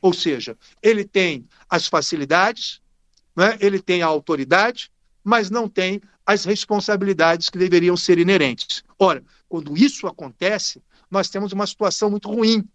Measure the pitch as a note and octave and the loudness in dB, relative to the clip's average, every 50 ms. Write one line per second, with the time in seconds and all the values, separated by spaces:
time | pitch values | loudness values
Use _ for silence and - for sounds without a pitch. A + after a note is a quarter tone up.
0 | - F#3+ F3 - - F3 D3 B2 G#2+ - A2+ _ _ _ _ _ - G#3 A3+ G#3 | 4 2 2 2 -2 -4 -4 -4 -6 -12 -14 _ _ _ _ _ 2 2 2 2
1 | G3 G3+ _ G3 F#3 F3 D#3 C3 B2 _ _ _ _ _ - E3+ C#3 - - D#3+ | 0 -2 _ 0 0 0 -2 -6 -10 _ _ _ _ _ -2 -2 -2 0 -2 -2
2 | D3 - - D#3+ C#3+ C#3 D#3 F3 F#3+ G#3+ A#3 - - - - - _ _ _ _ | -2 0 -4 -4 -2 2 2 2 2 2 -2 -4 -10 -12 -12 -14 _ _ _ _
3 | _ _ _ _ _ _ _ - F3+ G#3 A3+ G#3 G3+ G3+ G3 F#3+ F#3+ - F3+ F3+ | _ _ _ _ _ _ _ 2 2 2 2 2 0 0 0 0 -2 -2 -2 0
4 | E3+ D#3+ D#3 D3+ C#3+ - E3 C#3+ C3+ B2+ E3 F#3 G3+ A3+ B3 - - - _ _ | 0 0 0 -2 -2 -2 -4 -4 0 2 2 2 2 2 -2 -6 -14 -18 _ _
5 | _ _ _ _ _ G3 A3+ A#3 G#3+ F#3 G#3 A#3+ A3+ G#3+ - - F#3 F#3 F#3+ G3+ | _ _ _ _ _ 0 0 0 0 0 -4 -4 -4 -4 -2 -2 -2 -2 -4 -6
6 | _ _ _ _ _ - G3+ G3+ - E3+ G#3 G#3 - _ G#3+ G3+ F3+ - G#3 G3 | _ _ _ _ _ 0 0 0 0 -2 -4 -4 -2 _ -4 -4 0 -2 -2 -2
7 | F#3+ G3 G3 D#3 E3 E3 E3 E3+ E3 - - F3+ F3+ F#3 F3 F3 E3+ F3 F3+ F3 | 0 -2 0 2 2 2 2 0 -2 -6 -2 -2 0 4 4 4 4 4 0 0
8 | - - F3+ E3+ E3+ F3+ G3 F#3 D3+ C3+ A#2+ - - - - - - _ _ _ | 2 2 4 4 4 4 4 2 2 0 -2 -6 -8 -10 -10 -12 -12 _ _ _
9 | G3 F#3 D#3+ C3 - _ _ _ _ _ - E3 D3+ D3 D3 D#3+ A#3 C#4+ - - | 2 2 2 2 -6 _ _ _ _ _ -10 -8 -8 -6 2 2 2 2 2 -2
10 | - F#3+ - - E3+ C3+ A#2+ _ - F#3 G#3+ G3+ - - - - _ _ _ _ | -10 -10 -10 -10 -16 -18 -12 _ -4 -2 -2 -2 -6 -8 -10 -12 _ _ _ _
11 | _ _ - G3 F#3+ F#3+ - G3 G3+ G3+ F#3+ G3 G#3 G3+ - _ G#3+ G3 - - | _ _ -2 -2 -2 -2 -4 -6 -6 -6 -4 -4 -4 -6 -4 _ -2 -2 0 0
12 | - G#3 G3+ G#3 - G3+ G#3 A#3 A3+ A3 A3+ A3 G3+ - _ | -2 -2 -2 -2 -6 -6 -4 0 2 2 2 0 -2 -6 _